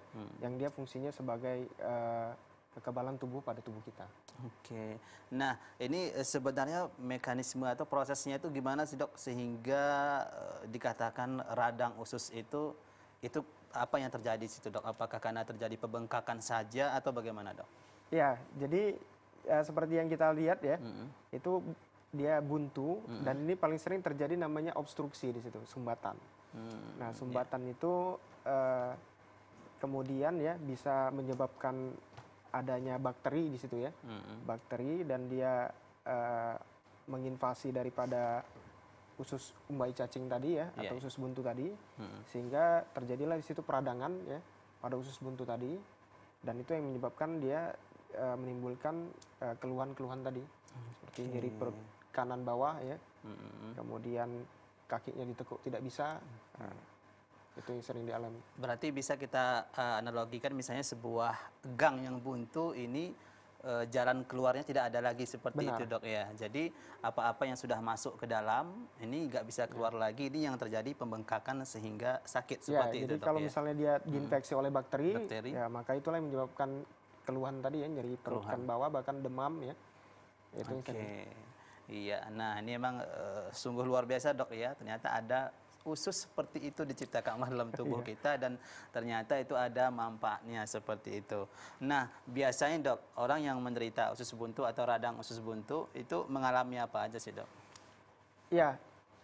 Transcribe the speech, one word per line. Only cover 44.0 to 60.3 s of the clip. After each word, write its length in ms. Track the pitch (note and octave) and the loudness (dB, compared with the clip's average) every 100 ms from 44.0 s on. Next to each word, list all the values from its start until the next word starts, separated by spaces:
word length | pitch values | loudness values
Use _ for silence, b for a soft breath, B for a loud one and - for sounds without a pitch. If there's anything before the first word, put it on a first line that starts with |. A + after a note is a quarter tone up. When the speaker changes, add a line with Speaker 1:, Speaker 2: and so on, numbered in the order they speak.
| C#3 F#3 F3+ | -2 -2 -6
Speaker 2:
ya 140 | C#3+ - - - - | -8 -10 -20 -20 -8
pada 160 | B2 B2+ | -4 -4
usus 220 | C3 C3+ | -4 -8
buntu 240 | C3 B2+ | -8 -6
tadi, 300 | B2 A#2+ B2 F3+ G3+ - B B B - | -4 -2 -2 -4 -8 -20 B B B -10
dan 140 | B2 A#2 | -6 -4
itu 140 | B2+ | -2
yang 120 | E3 C#3+ | 0 0
menyebabkan 540 | B2+ A#2+ - D#3 E3 | -2 -2 -2 -2 0
dia, 320 | C3+ D3+ E3+ - - - - | 0 0 -2 -6 -12 -20 -12
eh, 220 | - B2+ B2 | -4 -2 -2
menimbulkan, 720 | B2+ B2 B2 B2 D3+ E3 E3+ - - - | -4 -4 -4 -2 -2 -2 -6 -10 -18 -6
eh, 140 | A#2+ A#2 | -4 -4
keluhan-keluhan 640 | B2+ B2+ C3+ C3 B2+ C3 | -4 -2 -4 -4 -6 -4
tadi, 200 | C3 B2+ C#3+ - - B2+ A#2 A#2 | -4 -6 -8 -16 -18 -14 -14 -14
seperti 200 | - - | -14 -6
Speaker 1:
Oke. 100 | B2 | -4
Speaker 2:
nyeri 160 | B2 B2 | -2 -2
perut 240 | G#2+ A#2+ G#2+ A2 - - | -2 -4 -4 -12 -18 -6
kanan 280 | - B2 B2 | -2 -2 -2
bawah 360 | B2 A#2+ C#3+ D#3+ | -2 2 2 0
ya, 160 | B2+ D3 - - A2 | -4 -8 -12 -18 -14
Speaker 1:
Mm-mm. 520 | G#2 G#2 G#2 G#2+ A#2 | -12 -12 -12 -12 -8
Speaker 2:
kemudian 520 | A#2 A2+ A#2 A#2+ A#2+ A#2+ B2+ - - - - | -6 -6 -4 -2 -2 -4 -10 -16 -20 -20 -6
kakinya 380 | A#2 - - B2 | -4 -4 -8 -6
ditekuk 320 | A#2 B2 B2 | -6 -8 -6
tidak 200 | - B2+ | -6 -4
bisa. 340 | C3 - D3 D#3 | -6 -4 -4 -4
Speaker 1:
Mm. 440 | - A2+ - - | -10 -16 -18 -12
Speaker 2:
Nah, 140 | G2+ - - - - - - - - - | -12 -12 -16 -20 -20 -20 -20 -20 -20 -14
itu 120 | - | -6
yang 80 | B2 | -6
sering 240 | A#2 A#2+ A#2 | -4 -6 -4
dialami. 320 | A2+ A#2 A#2 - | -4 -4 -8 -14
Speaker 1:
Berarti 400 | - B2+ A#2 D#3 | -8 -2 0 0
bisa 240 | C#3 C3+ C#3+ | 0 0 0
kita, 480 | C3+ C3+ B2+ A#2+ - | 2 4 6 4 2
eh, 220 | - B2 A2 | 0 2 2
analogikan 560 | A#2 A#2 A#2 | 2 0 -2